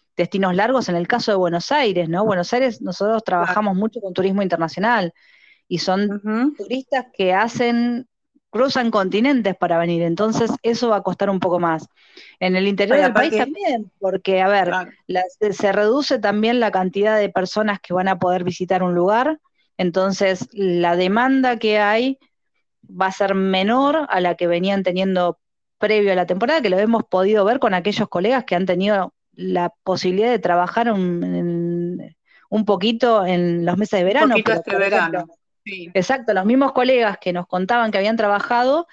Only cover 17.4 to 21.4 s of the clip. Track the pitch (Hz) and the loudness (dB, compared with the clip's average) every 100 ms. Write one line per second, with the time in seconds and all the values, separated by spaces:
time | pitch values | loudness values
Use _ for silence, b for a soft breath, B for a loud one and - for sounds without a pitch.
17.4 | 185 214 214 196 - 180 190 185 180 180 | -2 -2 -2 -4 -4 -2 0 0 0 0
18.4 | 180 170 180 185 180 175 185 220 277 311 | -2 -6 -2 0 0 2 2 2 0 -4
19.4 | _ _ _ - 180 180 190 190 196 185 | _ _ _ -4 -2 0 -2 0 0 -2
20.4 | - 202 190 175 170 175 185 214 262 269 | -6 -4 0 0 2 2 2 2 2 2